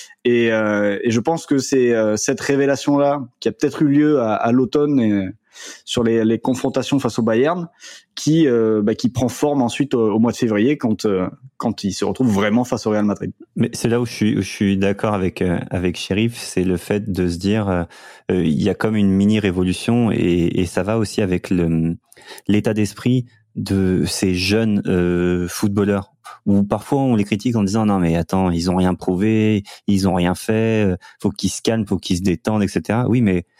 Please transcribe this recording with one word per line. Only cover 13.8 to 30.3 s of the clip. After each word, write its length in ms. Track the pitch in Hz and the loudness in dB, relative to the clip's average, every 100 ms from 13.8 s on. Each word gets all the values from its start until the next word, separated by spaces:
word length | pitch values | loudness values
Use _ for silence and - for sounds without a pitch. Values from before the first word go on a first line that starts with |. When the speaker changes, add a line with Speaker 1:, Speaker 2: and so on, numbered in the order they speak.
| 120 | -2
Speaker 2:
là 100 | 117 | 0
où 60 | 120 | -2
je 80 | |
suis, 240 | - 107 101 | -2 0 0
où 40 | |
je 60 | 92 | -2
suis 300 | - 101 98 | -2 0 2
d'accord 360 | 98 101 110 | 0 0 -2
avec, 280 | 101 92 - | 0 -2 -2
euh, 180 | 92 85 - | -2 -2 -4
avec 280 | 92 90 85 | -4 -2 -4
Sheriff, 400 | - 98 117 117 | -4 0 -2 -4
c'est 260 | - - | -6 -2
le 140 | 92 87 | 0 0
fait 340 | - 104 107 | -2 -4 -2
de 160 | 92 90 | -2 -2
se 100 | 85 | -2
dire, 300 | 98 107 101 | -2 0 0
euh, 160 | 90 85 - - - - | -2 -4 -10 -20 -10 -2
euh, 100 | 92 85 | 0 0
il 160 | 73 | 0
y 60 | 95 | 0
a 40 | |
comme 220 | 92 110 107 | 0 0 2
une 160 | 98 | 2
mini 300 | 95 101 107 | 4 2 2
révolution 720 | 98 90 92 90 - 120 113 | 0 0 0 -2 0 0 2
et, 360 | 76 90 87 85 - | 0 0 2 0 0
et 40 | 90 | -2
ça 180 | 98 | -2
va 140 | 95 113 | -2 0
aussi 240 | 104 - | -2 -2
avec 280 | 98 90 - | 0 -2 0
le, 480 | 90 82 82 82 85 _ _ - - - | 0 0 0 -2 -4 _ _ -20 -10 -2
l'état 260 | 104 113 | 0 0
d'esprit 520 | 107 104 - 123 127 120 _ _ - | 0 -2 -2 0 0 -2 _ _ -8
de 500 | 98 98 92 92 87 | -2 0 2 2 0
ces 300 | - 95 90 | -2 -2 0
jeunes, 460 | 92 107 110 101 - | 0 0 2 0 0
euh, 640 | 92 87 87 90 90 87 | 0 2 2 0 0 -4
footballeurs 640 | - 107 101 101 101 - _ - - 104 | -4 -2 0 0 0 -4 _ -20 -8 0
où 180 | 101 | 2
parfois 380 | 101 107 - 139 | 2 -2 -2 0
on 140 | 135 110 | 2 2
les 100 | 101 | 0
critique 300 | 107 127 117 | -2 0 0
en 60 | |
disant 220 | 98 110 107 | 0 2 2
non 140 | 98 | 2
mais 160 | 85 82 | 2 0
attends, 360 | 80 95 92 | 0 0 0
ils 200 | 85 87 | 0 0
ont 40 | 90 | 2
rien 180 | 92 | 0
prouvé, 720 | 90 - 90 110 110 107 104 101 - - | 0 -2 0 2 2 2 0 -2 -6 0
ils 200 | 98 98 | 2 2
ont 60 | |
rien 220 | 90 87 | 2 2